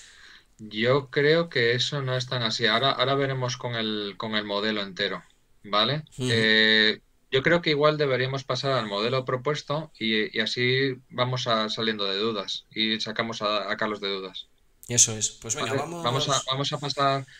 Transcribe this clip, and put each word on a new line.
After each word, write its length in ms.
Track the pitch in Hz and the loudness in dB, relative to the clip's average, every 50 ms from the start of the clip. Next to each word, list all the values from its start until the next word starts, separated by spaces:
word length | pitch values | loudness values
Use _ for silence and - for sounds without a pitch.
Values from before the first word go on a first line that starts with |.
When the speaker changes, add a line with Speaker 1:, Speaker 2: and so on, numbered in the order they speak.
| - - - - - - - - _ _ _ - | -20 -20 -20 -20 -20 -20 -20 -20 _ _ _ -20
Speaker 1:
Yo 500 | 110 107 104 107 117 123 135 147 131 - | -16 -10 -4 0 2 4 4 2 2 0
creo 400 | - 147 143 147 160 170 170 170 | -2 2 4 4 4 4 2 0
que 240 | - 135 117 117 120 | 0 2 2 2 2
eso 300 | 123 - - 151 143 135 | 2 0 -2 -2 -4 -4
no 120 | 127 127 | -2 -2
es 120 | 127 127 | -4 -4
tan 160 | - 135 123 117 | -4 -4 -2 -2
así. 240 | 110 110 - 117 | -2 -2 0 2
Ahora, 240 | 107 110 117 131 139 | 2 2 4 2 2
ahora 240 | - 120 127 131 139 | 2 2 2 2 2
veremos 420 | 139 139 135 135 131 127 120 123 | 2 2 0 0 -2 -2 -4 -4
con 160 | - - 123 120 | -6 -6 -6 -4
el, 380 | 117 110 110 107 104 104 101 92 | -2 -2 -2 -2 -4 -6 -6 -8
con 200 | - 117 110 107 | -8 -6 -4 -2
el 100 | 107 104 | -2 -2
modelo 380 | 104 101 101 104 110 107 104 98 | -2 -2 0 0 0 -2 -2 -4
entero, 400 | 98 90 95 101 95 95 87 - _ _ _ _ _ _ _ - | -6 -4 -2 -2 -2 -2 -6 -12 _ _ _ _ _ _ _ -8
¿vale? 400 | 101 98 104 110 123 143 156 151 - - | 0 2 2 2 2 0 -4 -6 -10 -8
Speaker 2:
Ujú. 120 | - 127 127 | -4 -2 2
Speaker 1:
Eh, 720 | 117 113 110 110 110 110 110 110 110 110 107 107 107 - _ _ _ _ _ - | 2 4 6 6 6 6 8 6 6 6 6 4 2 0 _ _ _ _ _ -2
yo 100 | - 131 | -2 2
creo 220 | 131 156 170 170 170 | 4 4 2 2 2
que 80 | 165 | 2
igual 260 | 147 143 147 151 151 | 2 4 4 4 4
deberíamos 460 | 147 151 135 127 123 127 131 135 135 131 | 4 0 0 2 0 0 -2 -2 -6 -4
pasar 300 | - 127 127 139 139 135 | -4 -4 -2 0 0 0
al 120 | 120 110 | 0 0
modelo 400 | 104 101 101 107 120 131 131 127 | -2 -2 0 0 0 0 0 -2
propuesto 680 | 131 127 123 127 147 151 151 - - 143 160 156 - _ | -2 -4 -2 -2 -2 -4 -4 -4 -4 -4 -4 -6 -8 _
y, 400 | - 113 110 110 107 107 - - | -4 -2 0 0 0 0 -2 -2
y 20 | 110 | -2
así 540 | 110 107 - 123 123 123 123 131 139 135 127 - - - | -2 -2 0 0 0 2 2 2 0 0 -2 -6 -12 -10
vamos 380 | - 123 123 127 127 123 - | -2 -2 -2 0 0 -2 0
a, 200 | 123 113 110 110 107 | 0 0 2 0 -2
saliendo 360 | - 120 113 113 110 104 101 | -2 -2 -2 -2 -2 -2 -4
de 120 | 98 95 | -4 -2
dudas 480 | 98 107 117 110 101 95 - - - _ _ | -2 -2 -2 -2 -4 -6 -6 -8 -10 _ _
y 300 | - 107 110 110 110 107 | -4 -2 0 0 0 -2
sacamos 420 | - 110 107 - 113 113 113 - | -4 -6 -4 -4 -4 -4 -4 -4
a, 300 | 107 104 107 104 95 98 | -2 0 0 -2 -2 -4
a 60 | 107 | -4
Carlos 240 | 110 110 107 104 98 | -2 -2 -4 -4 -4
de 80 | 101 98 | -4 -4
dudas. 380 | 98 95 95 92 - - - _ _ _ _ _ _ - - | -4 -4 -6 -10 -12 -14 -18 _ _ _ _ _ _ -18 -8
Speaker 2:
Eso 280 | - 123 120 - 120 110 | -2 4 4 4 4 2
es. 140 | 107 107 - | -4 -4 -6
Pues 240 | - - - 113 113 | -6 -8 -8 -6 -4
venga, 140 | 147 - - | -4 -4 -2
Speaker 1:
Vale, 120 | 139 135 143 | -2 -4 -4
Speaker 2:
vamos 200 | 160 170 170 165 | -6 -6 -4 -2
Speaker 1:
vamos 260 | 123 131 135 - 147 | 0 0 0 0 2
a, 120 | 135 127 - | 0 0 0
vamos 260 | 127 131 135 143 - 151 | -2 -4 -2 -2 -4 -4
a 40 | |
pasar 480 | 143 147 143 131 143 139 139 135 139 135 - - | -4 -4 -4 -2 2 2 2 2 0 -4 -10 -18